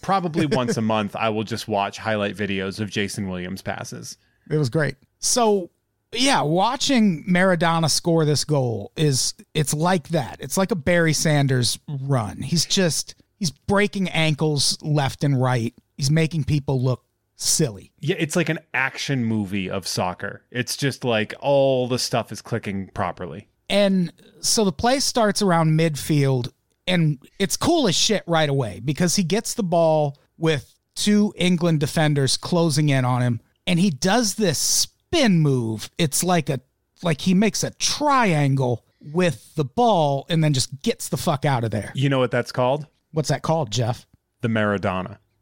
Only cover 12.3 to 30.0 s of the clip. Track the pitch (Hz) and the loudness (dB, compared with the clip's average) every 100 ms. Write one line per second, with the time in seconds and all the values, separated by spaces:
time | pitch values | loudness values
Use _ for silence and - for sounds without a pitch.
12.3 | 87 135 170 - - 180 - - - _ | -6 -2 -2 0 2 2 0 -6 -14 _
13.3 | _ 185 - - 202 202 202 180 165 160 | _ -6 -6 0 2 2 0 -2 0 0
14.3 | 147 156 147 - - 160 147 135 - 147 | 2 0 2 0 -2 -2 0 0 0 0
15.3 | 131 127 127 113 - _ - 135 156 160 | 2 2 0 -2 -6 _ -4 0 2 2
16.3 | 165 135 151 139 135 127 123 _ _ _ | -2 0 0 0 0 0 -2 _ _ _
17.3 | - - - 151 98 - _ 143 175 160 | -6 -2 0 0 -4 -18 _ -6 -4 -2
18.3 | 180 160 160 - 123 131 - - 139 113 | -2 -2 -4 -4 -2 -2 -4 -4 -2 0
19.3 | 110 101 101 92 95 90 - 90 87 101 | -2 -2 -4 -4 -6 -4 -4 -4 -6 -10
20.3 | 104 _ 123 120 - 143 - 127 110 107 | -12 _ -8 -6 -4 -4 -4 -2 -2 -2
21.3 | - 135 139 135 131 123 123 - 123 107 | -4 0 2 2 0 0 -4 -2 -4 -4
22.3 | 107 - 113 107 98 95 - 92 80 87 | -10 -8 -6 -4 -8 -8 -6 -6 -6 -10
23.3 | 76 - _ - 202 202 190 175 - - | -12 -18 _ -2 2 2 2 -2 -6 -20
24.3 | - - - 202 - 240 277 - - 214 | -8 -2 0 0 0 0 0 0 2 2
25.3 | 196 202 165 160 156 165 143 - 151 139 | 2 2 4 4 4 2 -2 0 2 2
26.3 | 131 120 - _ _ - 180 160 147 - | 0 -4 -10 _ _ -2 2 2 0 -8
27.3 | - 196 - 262 339 240 151 - 196 - | -6 -4 0 2 2 2 2 0 0 0
28.3 | 165 156 139 117 95 120 147 180 - 170 | 0 2 0 -2 -6 -6 0 0 0 0
29.3 | 196 - - 185 170 160 156 | -2 -2 -4 0 2 4 4